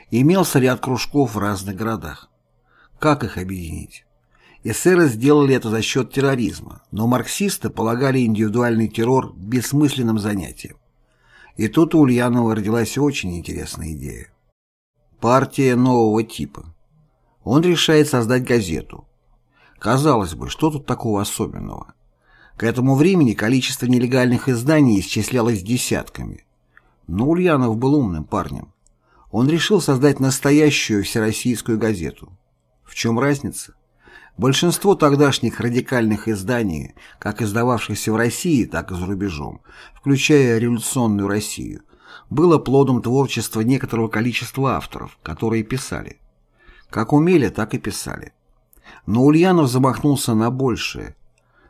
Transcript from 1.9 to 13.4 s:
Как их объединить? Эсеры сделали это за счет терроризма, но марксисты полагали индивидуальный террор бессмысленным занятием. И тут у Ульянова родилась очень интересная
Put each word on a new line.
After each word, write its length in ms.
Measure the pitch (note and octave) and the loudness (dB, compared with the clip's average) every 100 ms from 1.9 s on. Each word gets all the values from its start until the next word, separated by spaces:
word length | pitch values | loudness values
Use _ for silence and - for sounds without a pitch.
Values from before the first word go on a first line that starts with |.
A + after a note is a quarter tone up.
| A2 E2 D#2 - _ _ _ _ _ _ - | -6 -10 -16 -20 _ _ _ _ _ _ -4
Как 240 | D#3 C#3+ | 0 0
их 120 | G#2+ - | -2 -8
объединить? 680 | F#2+ F#2+ E2 E2 D#2 - _ _ _ _ _ _ | -10 -10 -10 -12 -14 -20 _ _ _ _ _ _
Эсеры 460 | A2 G#2+ E3+ F3+ D#3 | -8 0 4 4 4
сделали 480 | A2 C3+ D3 C#3 B2+ | 4 4 6 6 2
это 140 | A2+ | 0
за 120 | A2 | -2
счет 300 | G#2 C3+ A#2+ | -2 -2 -2
терроризма, 680 | C#3 C3+ C3 G2 - - - - | 0 0 0 -2 -6 -14 -20 -12
но 160 | F#2+ A#2 | -4 0
марксисты 600 | B2 - - G3+ - A2 | 0 -2 -4 -4 -2 -6
полагали 520 | - A2+ A#2+ C3+ C3 | -2 -2 0 0 2
индивидуальный 640 | A#2 G#2+ A2 A#2 A#2+ A2+ A2 | 2 2 0 0 2 2 0
террор 460 | A2+ A2+ C3 E2+ | 0 2 2 0
бессмысленным 840 | D#2+ G2 B2 - C#3 D3 C#3 A#2 A2 | -8 -4 -4 0 2 2 0 -2 0
занятием. 560 | G#2 G2+ D2+ - - - _ _ _ _ _ - - - | -2 -4 -6 -12 -18 -20 _ _ _ _ _ -20 -16 -6
И 100 | G#2 | -2
тут 300 | D#3 E3 D#3+ | 2 4 6
у 40 | |
Ульянова 540 | C3+ A#2+ B2 A#2+ A2+ | 4 4 2 2 0
родилась 420 | G#2+ G#2 A#2 G#2+ C3+ | 0 0 0 -2 0
очень 400 | C#3+ C#3 F#2 | -2 -2 -6
интересная 540 | F2 | -8